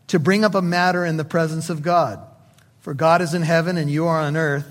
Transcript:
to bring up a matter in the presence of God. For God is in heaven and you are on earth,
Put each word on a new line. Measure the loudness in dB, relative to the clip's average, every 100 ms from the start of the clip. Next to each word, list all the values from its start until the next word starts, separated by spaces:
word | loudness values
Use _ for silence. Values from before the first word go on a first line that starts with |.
| -2
to | 0
bring | 2 2 2
up |
a | 2
matter | 0 2 2 0
in | -2 -4
the | -2
presence | -2 -2 -4 -6
of | -6
God. | 0 2 2 -4 -16 -20 _ _ _ _
For | -12
God | 0 2 4
is | 2
in | -2
heaven | 2 2 2 -2
and | -2
you | 0 0
are | 0
on | 0 0
earth, | 0 -2 -4